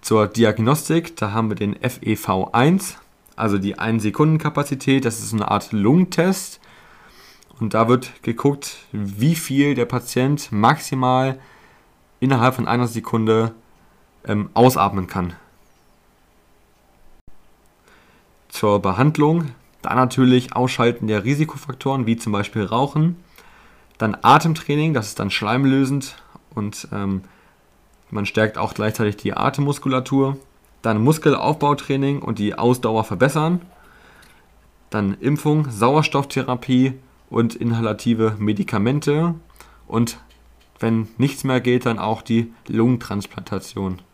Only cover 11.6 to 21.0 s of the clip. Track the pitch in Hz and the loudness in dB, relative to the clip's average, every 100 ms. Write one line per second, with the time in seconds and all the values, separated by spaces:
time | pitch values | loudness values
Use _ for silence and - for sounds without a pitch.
11.6 | _ _ _ _ _ _ 131 135 123 127 | _ _ _ _ _ _ 0 2 2 0
12.6 | 120 120 123 113 110 113 110 110 113 - | -2 0 0 -4 -4 -2 2 2 2 -4
13.6 | _ _ _ _ _ _ - 104 104 - | _ _ _ _ _ _ -6 -4 -2 6
14.6 | 123 123 98 98 90 98 87 87 _ _ | 6 6 0 0 -4 -4 -6 -8 _ _
15.6 | _ _ _ _ _ _ _ _ _ _ | _ _ _ _ _ _ _ _ _ _
16.6 | _ _ _ _ - - - - _ _ | _ _ _ _ -20 -20 -20 -20 _ _
17.6 | _ _ _ _ _ _ _ _ _ - | _ _ _ _ _ _ _ _ _ -2
18.6 | 107 104 98 92 139 156 147 165 151 120 | 2 2 2 2 2 4 2 2 -2 -10
19.6 | _ _ - 117 127 127 127 127 123 - | _ _ -4 0 0 4 4 4 2 -2
20.6 | 127 - 123 120 | -2 2 0 0